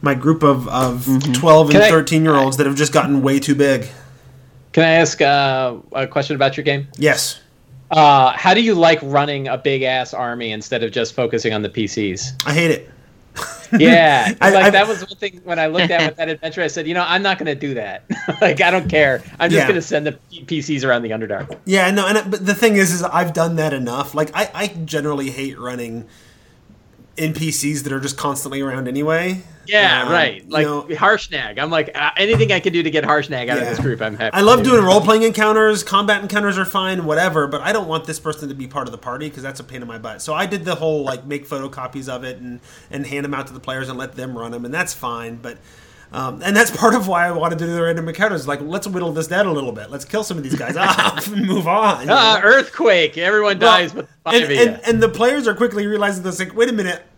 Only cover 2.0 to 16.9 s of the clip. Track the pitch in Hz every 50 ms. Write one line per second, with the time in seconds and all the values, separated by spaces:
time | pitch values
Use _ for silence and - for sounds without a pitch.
2 | 147 - 165 156 160 160 151 139 135 135 131 131 147 139 139 139 151 143 - 156
3 | 135 135 143 139 135 139 135 139 135 - 143 135 139 139 135 123 - - - -
4 | - - - _ _ - - - - - _ - - _ - - 160 165 160 165
5 | 165 139 - - 151 139 143 143 139 139 131 131 131 127 120 95 - _ - -
6 | 135 131 - 147 139 - 151 135 139 135 139 - 143 151 139 143 139 - - -
7 | 143 151 135 - - - - - _ _ _ _ _ _ - - - _ - 156
8 | 151 147 143 135 131 127 - - - 185 185 208 233 226 208 170 165 165 165 151
9 | 143 139 139 143 143 147 143 139 135 135 123 127 - 143 135 131 131 127 127 131
10 | 123 - - - 127 120 120 120 120 113 107 107 107 - 131 117 113 113 101 127
11 | 117 113 - - 123 113 120 113 - 123 110 107 104 98 - - 110 98 - -
12 | 107 101 90 92 - 131 131 131 - - 147 160 170 165 147 - - - - -
13 | - - _ - _ _ _ - - - - - - - - - 151 - 170 170
14 | 165 156 143 127 110 101 - - - 190 196 190 190 202 202 190 208 220 220 175
15 | 185 - 202 _ - 196 180 175 - 180 170 165 160 156 156 180 180 165 175 170
16 | 160 151 156 - 165 160 160 156 - 160 156 185 175 151 - 175 160 151